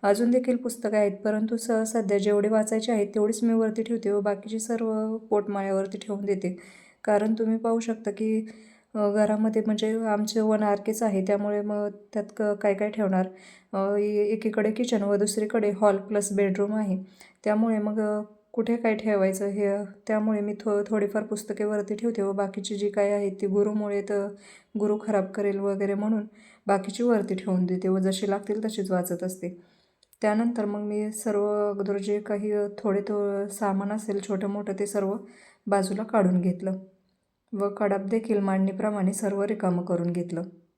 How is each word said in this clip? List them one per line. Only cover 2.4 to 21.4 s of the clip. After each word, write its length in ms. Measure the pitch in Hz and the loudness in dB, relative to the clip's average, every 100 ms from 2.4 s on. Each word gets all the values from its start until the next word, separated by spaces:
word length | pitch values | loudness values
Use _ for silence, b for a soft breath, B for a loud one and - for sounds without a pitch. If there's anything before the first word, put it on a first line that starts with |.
| 202 | 4
वाचायचे 420 | 220 214 220 220 | 2 2 0 0
आहेत 160 | 226 202 214 | 0 2 2
तेवढीच 280 | 208 226 | 2 2
मी 100 | 233 | 2
वरती 300 | 226 220 220 | 4 2 0
ठेवते 280 | 220 233 226 | -2 -2 0
व 100 | 202 | 0
बाकीची 380 | 202 202 214 220 | 2 -2 -4 -8
सर्व 580 | 220 226 226 220 220 220 | -4 -2 0 -2 -2 -4
पोटमाळ्यावरती 800 | 220 208 202 202 196 190 196 196 | 0 0 0 -2 0 0 -2 -6
ठेवून 280 | 214 202 202 | -8 -6 -2
देते. 340 | 190 185 180 B B B B | -2 -2 -6 B B B B
कारण 300 | - 208 214 | 0 2 2
तुम्ही 240 | 220 226 226 | 0 0 0
पाहू 220 | 226 226 | 0 0
शकता 320 | 226 220 220 | -2 -4 -4
की, 380 | 202 220 220 220 B B B B 220 | -4 0 0 -2 B B B B -2
अ, 160 | 208 | 0
घरामध्ये 500 | 202 208 214 220 220 220 | 4 2 4 2 2 0
म्हणजे 400 | 214 214 226 226 | 0 0 0 0
आमचे 340 | 208 214 226 | 0 0 0
वन 240 | 214 214 | 2 4
आर 160 | 208 202 202 | 2 2 0
केच 180 | 220 | 0
आहे, 180 | 220 196 | 2 2
त्यामुळे 400 | 190 202 208 208 | 2 2 2 0
मग 280 | 208 208 208 202 - | 0 -2 -2 -6 -8
त्यात 120 | 214 208 - | -6 -6 -2
क-, 180 | 214 202 | 0 2
काय 120 | 208 | 2
काय 160 | 196 208 | 2 0
ठेवणार? 380 | 214 202 190 185 B B B B | 0 2 2 0 B B B B
अ, 220 | 196 196 208 | -2 0 2
ए-, 380 | 208 208 208 | 2 2 2
एकीकडे 380 | 220 220 214 214 | 2 0 2 0
किचन 320 | 220 240 220 | 0 0 0
व 120 | 202 202 | 2 2
दुसरीकडे 560 | 202 214 214 226 208 | 2 0 0 0 0
हॉल 260 | 196 214 196 | 4 4 2
प्लस 360 | 190 208 202 | 0 -2 0
बेडरूम 400 | 196 202 190 202 | 0 0 2 0
आहे, 300 | 214 208 190 190 B B B | 0 0 -2 -4 B B B
त्यामुळे 340 | - 214 226 220 | -2 2 2 2
मग, 220 | 214 214 | 0 0
अ, 220 | 214 208 208 - _ | 0 -2 -4 -14 _
कुठे 220 | - 226 233 | -4 0 2
काय 200 | 233 214 | 2 0
ठेवायचं 520 | 220 208 190 190 202 | 2 2 2 2 -2
हे, 380 | 196 202 202 202 - - | 0 0 0 -4 -12 -2
त्यामुळे 340 | 214 214 214 | 0 2 0
मी 120 | 208 | 0
थो-, 300 | 208 220 202 202 | -4 0 0 0
थोडीफार 360 | 214 202 214 | 0 0 -2
पुस्तके 400 | 214 208 | -4 -6